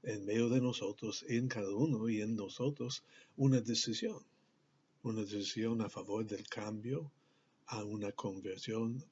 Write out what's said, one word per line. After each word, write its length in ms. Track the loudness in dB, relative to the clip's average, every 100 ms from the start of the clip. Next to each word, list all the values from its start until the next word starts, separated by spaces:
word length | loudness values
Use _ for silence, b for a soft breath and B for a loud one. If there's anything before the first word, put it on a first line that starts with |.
en 200 | -4 -4
medio 240 | 2 4 6
de 120 | 6
nosotros, 640 | 4 0 -4 -4 -6 -6 0
en 220 | 2 2
cada 260 | 0 0
uno 340 | 2 4 4 2
y 120 | 2
en 160 | 0 -2
nosotros, 640 | -4 -2 -2 0 -4 -6 B B B 4
una 240 | 6 6
decisión. 640 | 4 0 0 0 -2 -4 -14 _ _ _ _ _ _ _
Una 200 | -4 -2
decisión 600 | -2 -2 -2 0 0 2
a 60 | 0
favor 360 | -4 -4 -2
del 240 | -2 -4 -6
cambio 640 | -6 -4 -4 -2 -4 -4 _ b b b b -8
a 160 | -6
una 300 | -4 -4 -4
conversión 920 | -4 -6 -4 -6 -6 -4 -2 0 -2 -10